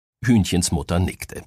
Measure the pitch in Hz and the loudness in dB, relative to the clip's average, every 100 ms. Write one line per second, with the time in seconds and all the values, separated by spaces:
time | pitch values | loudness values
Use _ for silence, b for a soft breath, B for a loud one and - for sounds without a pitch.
0 | _ _ 117 113 - 87 - 78 - 87 | _ _ 2 2 4 0 0 -4 -2 0
1 | 87 - - 73 | 0 -4 -14 -16